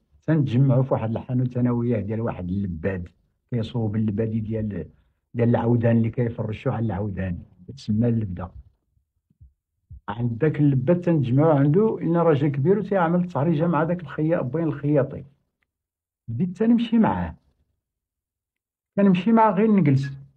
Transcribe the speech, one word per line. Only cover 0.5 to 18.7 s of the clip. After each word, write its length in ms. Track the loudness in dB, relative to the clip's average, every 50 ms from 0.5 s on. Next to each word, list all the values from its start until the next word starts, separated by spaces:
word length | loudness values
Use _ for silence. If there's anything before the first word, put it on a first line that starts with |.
| 2 2 2 4 4 2 2
في 120 | 0 -2
واحد 160 | -2 -2 -4
الحانوت 460 | -6 -6 -6 -4 -4 -2 -2 -2 -2
انا 140 | -2 -2 0
وياه 300 | 0 0 -2 -2 -2 -2
ديال 200 | -4 -4 -6 -4
واحد 280 | -4 -6 -6 -8 -8 -6
اللباد، 600 | -4 -4 -4 -6 -6 -6 -6 -6 -6 -6 -8 -12 _ _ _ _ _ _ _ -6
كيصوب 460 | -6 -4 -4 -4 -4 -4 -4 -2 -2
اللبادي 440 | -2 -2 -2 -2 -2 -2 -2 -2 -4
ديال، 480 | -4 -4 -4 -4 -4 -6 -6 -8 -10 -12 -14 _ _ _ _ _ _ _ -4
ديال 140 | 0 2 2
العودان 480 | 2 2 2 2 2 2 2 4 2
اللي 140 | 2 2 0
كيفرشوا 600 | 0 -2 -2 -2 -2 -6 -6 -8 -8 -6 -4 -4 -4
على 140 | -2 -2
العودان، 560 | -4 -4 -4 -6 -6 -6 -6 -6 -6 -6 -8 -10 -16 _ _ -20 -18 -18
تسمى 320 | -12 -6 -2 0 2 2 2
اللبده. 420 | 2 0 -2 -4 -6 -8 -10 -12 -14 -16 -20 _ _ _ _ _ _ _ _ _ _ _ _ _ _ _ -20 -20 _ _ _ _ _ _ _ -20 -20 -16 _ -10
عند 300 | -8 -4 -4 -4 -2 0
داك 220 | 0 0 2 2
اللباد 400 | 2 2 2 2 2 2 0 2
تنتجمعوا 540 | 2 0 0 0 0 2 2 4 4 4 4
عندو، 440 | 4 4 4 4 4 2 2 0 -2
إن 180 | -2 -2 0
راجل 320 | 2 2 2 2 2 2 0
كبير 300 | -2 0 2 2 2 2
وتيعمل 420 | 0 -2 -2 0 0 2 2 0
التعريجه 460 | 0 -2 -2 -2 0 0 0 0 0
مع 180 | 0 0 0 0
داك 160 | 0 -2 -6
الخياط، 440 | -6 -10 -6 -4 -2 0 0 0 -2
بين 200 | -2 -4 -2 -2
الخياطي. 600 | -4 -4 -4 -2 0 2 2 0 0 -4 -12 -16 -18 _ _ _ _ _ _ _ _ _ _ _ _ _ _ _ _ _ _ _ -8
بديت 280 | -6 -4 -4 -4 -2
تنمشي 420 | -2 2 4 4 4 2 2 2 2
معاه، 380 | 4 4 2 -2 -4 -6 -8 -12 _ _ _ _ _ _ _ _ _ _ _ _ _ _ _ _ _ _ _ _ _ _ _ _ _ _